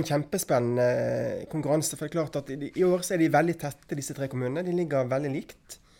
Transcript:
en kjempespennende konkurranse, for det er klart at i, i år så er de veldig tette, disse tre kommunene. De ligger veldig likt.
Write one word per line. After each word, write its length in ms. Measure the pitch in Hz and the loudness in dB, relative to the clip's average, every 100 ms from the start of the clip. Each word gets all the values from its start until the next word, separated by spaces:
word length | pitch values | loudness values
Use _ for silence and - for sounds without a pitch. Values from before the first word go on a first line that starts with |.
| 156 | 4
en 120 | 147 | 0
kjempespennende 1200 | 147 190 - 131 120 123 123 123 120 120 120 92 - | 0 -4 2 2 2 2 2 2 0 0 -2 -4 -6
konkurranse, 440 | 156 139 156 - - | -4 0 0 0 -6
for 120 | 151 | -4
det 60 | |
er 40 | 165 | -4
klart 180 | 151 143 | -2 -4
at 120 | 139 | -6
i, 220 | 139 143 | -8 -6
i 80 | - | 2
år 180 | 185 180 | 4 4
så 100 | 180 | 0
er 40 | 185 | 2
de 100 | 160 | 6
veldig 300 | 147 170 165 | 6 4 0
tette, 340 | 147 - - | -6 -10 -8
disse 200 | 147 - | -8 -6
tre 120 | 139 135 | -6 -4
kommunene. 360 | 127 123 147 | -2 -2 -2
De 80 | 180 | -2
ligger 320 | 175 170 139 123 | -2 0 0 0
veldig 240 | 135 147 | 0 -2
likt. 440 | 147 - - - - _ | -4 -8 -18 -20 -20 _